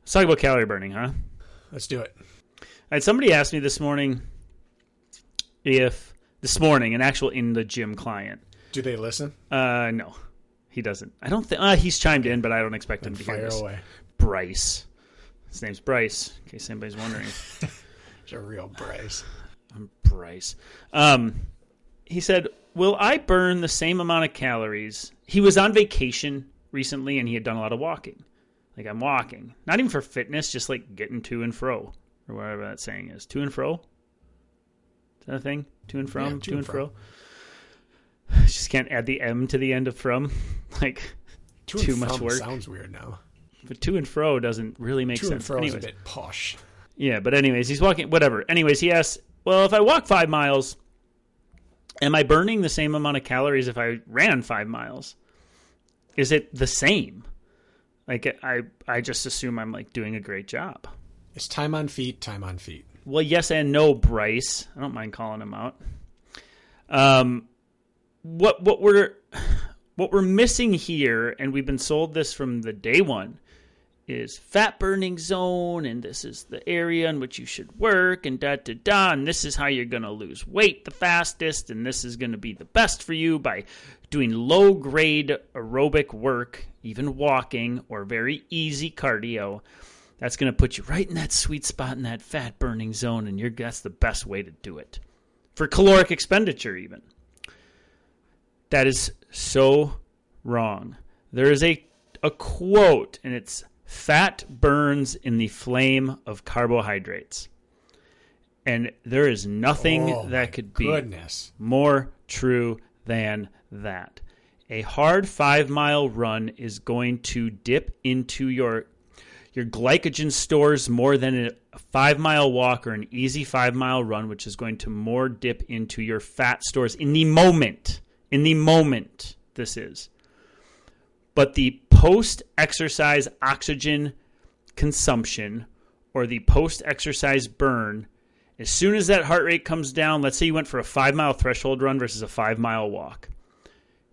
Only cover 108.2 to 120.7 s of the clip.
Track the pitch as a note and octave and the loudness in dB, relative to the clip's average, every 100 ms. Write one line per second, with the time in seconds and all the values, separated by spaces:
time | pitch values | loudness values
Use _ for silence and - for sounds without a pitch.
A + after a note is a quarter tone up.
108.2 | _ _ _ _ C3+ A#2 A#2 _ A#2+ C3 | _ _ _ _ -4 -2 -4 _ -2 2
109.2 | C#3+ G#2+ G2 G#2 B2 D3 E3 D#3+ D#3+ A#2+ | 2 2 -4 -2 0 2 0 2 0 -2
110.2 | G#2 B2+ A#2+ - G2+ - C#3+ D3+ A#2+ E2+ | -4 -4 -2 -6 -6 -2 0 -2 -4 -14
111.2 | E2 - - - A2 C3 D3 C#3 C3 - | -14 -14 -14 -10 -2 2 4 4 0 -16
112.2 | _ - B2+ B2 A#2+ A2 _ _ A#2 A2+ | _ -2 0 2 0 -6 _ _ -6 -4
113.2 | G#2+ G#2+ G2 _ _ G2+ G2+ F#2 F2+ - | -2 -6 -10 _ _ -12 -10 -12 -14 -18
114.2 | - _ _ _ _ A2 A2 - D3+ F#3 | -20 _ _ _ _ -8 -6 2 4 4
115.2 | F#3+ - C#3+ D3 C3+ D3 D3 D3 C#3 A2+ | 0 0 2 4 2 0 0 0 0 -2
116.2 | A#2 A2 A2 - A#2 G#2 - A#2+ B2 B2 | -4 -2 -6 -8 -12 -10 -6 -2 -2 -4
117.2 | - B2 A2+ G2+ - C#3 - - C3 B2+ | -4 -4 -4 -6 0 0 0 -6 -2 -2
118.2 | B2+ - C3+ B2+ A#2+ A2+ - _ _ _ | -2 -4 -4 0 -2 -2 -8 _ _ _
119.2 | - - _ C3 A#2 A2 B2 E3+ E3 C3+ | -20 -20 _ -8 -8 -2 4 4 2 -4
120.2 | D3+ C#3 - D3+ D3 | -4 -4 2 4 6